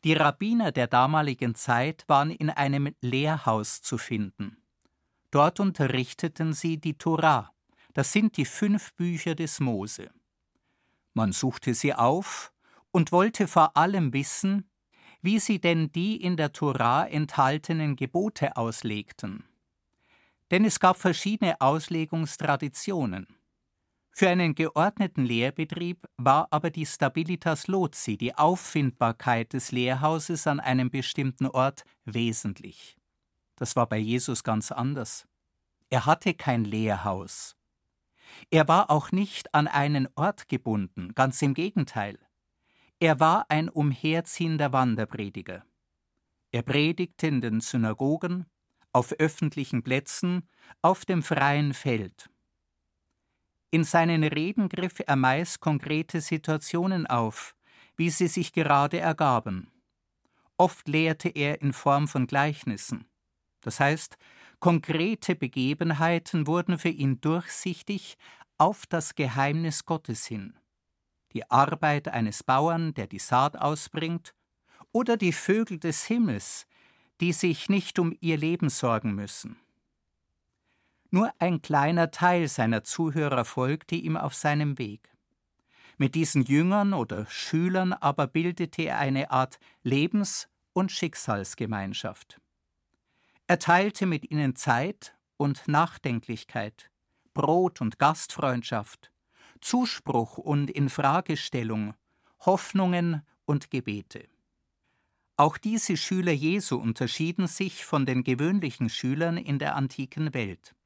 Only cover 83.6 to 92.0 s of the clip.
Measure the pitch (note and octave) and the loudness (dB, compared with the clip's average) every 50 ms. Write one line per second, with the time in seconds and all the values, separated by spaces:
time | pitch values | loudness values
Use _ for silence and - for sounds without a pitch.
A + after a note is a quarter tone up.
83.6 | B2+ B2+ D3 D#3 - - - E3+ E3+ D#3+ D#3 D#3+ - D3 - - - D#3 D3 D3+ | -2 -2 -2 -4 -4 -6 -6 -6 -4 -4 -4 -4 -4 -6 -6 -2 0 0 0 2
84.6 | D3+ D3 C#3 B2+ B2+ G#2 G#2 A2 _ _ _ _ _ _ _ _ _ _ _ _ | 0 -2 -2 -4 -6 -10 -10 -14 _ _ _ _ _ _ _ _ _ _ _ _
85.6 | _ _ _ _ _ - - _ C#3+ C#3 - D#3+ D#3+ D3 - D3 B2+ A#2 C#3 D3 | _ _ _ _ _ -20 -4 _ 0 0 2 2 0 2 2 0 2 4 4 4
86.6 | E3 F3+ G3 G#3 G3+ G3+ G3 D#3+ A#2+ A2 - F2+ G#2+ - - - - - - D#3+ | 4 4 2 2 2 0 0 -2 -2 -4 -4 -8 -8 -8 -8 -10 -8 -2 -2 0
87.6 | E3+ F3+ F#3 F#3 F#3 F3+ F#3 - - C#3+ C#3+ - D3 C3+ _ D#3 E3 F3 F3 - | 0 2 0 0 0 0 -2 0 0 0 0 2 -2 -2 _ -2 -2 -2 -2 -4
88.6 | F3 D#3+ - - D#3+ - - - C#3+ C#3 C3+ C3+ C3+ - - C3 C3 C3 - - | -6 -6 -4 -6 -4 -4 -2 -2 0 0 0 -2 -2 0 0 0 0 0 -4 -18
89.6 | _ - _ _ _ B2 B2+ C#3 D3 F3 - G#3 G3+ - - - - _ _ _ | _ -20 _ _ _ 0 2 2 2 2 2 0 -2 0 -4 -8 -8 _ _ _
90.6 | _ _ _ F3+ F#3+ F#3+ - - - E3 - - - - A2+ G2+ G2 - - - | _ _ _ -2 -2 -2 -2 -4 -4 -4 -4 -6 -4 -2 -2 -2 -2 -6 -6 -6
91.6 | B2 G#2 A2 G2+ G2 G2 G2 - | -6 -4 -4 -4 -4 -6 -8 -8